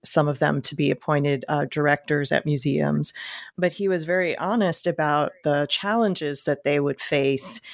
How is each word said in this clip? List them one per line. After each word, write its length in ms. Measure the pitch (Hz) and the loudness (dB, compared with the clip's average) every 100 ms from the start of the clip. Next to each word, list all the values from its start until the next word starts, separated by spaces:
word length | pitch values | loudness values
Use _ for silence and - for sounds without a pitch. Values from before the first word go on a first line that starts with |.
some 240 | - 165 147 | -2 2 2
of 100 | 135 | 2
them 240 | 147 143 | 0 0
to 120 | - | -2
be 160 | 143 143 | 0 0
appointed, 540 | 143 - 147 143 139 - | 0 0 0 2 -2 -2
uh, 180 | 151 143 | -2 -2
directors 520 | 151 147 147 - 147 143 | 0 0 0 0 -2 0
at 160 | 143 156 | 0 0
museums. 680 | 143 147 151 143 147 151 - - - - - | 0 0 0 2 0 -2 -8 -12 -14 -14 -4
But 140 | 175 | -4
he 160 | - 196 | 0 -2
was 160 | 180 | 0
very 340 | 156 180 175 - | 0 0 0 -2
honest 480 | 175 233 185 - 175 | -2 0 2 0 -2
about 460 | 165 151 147 143 - | 0 2 2 0 -2
the 240 | 151 143 147 | 0 0 0
challenges 760 | - 202 233 214 180 147 143 | -2 0 2 2 0 -4 -4
that 180 | - 147 | -2 0
they 160 | - 147 | 2 2
would 220 | 143 139 | 2 -2
face 600 | - 147 139 135 - - - | -2 2 2 2 0 -4 -6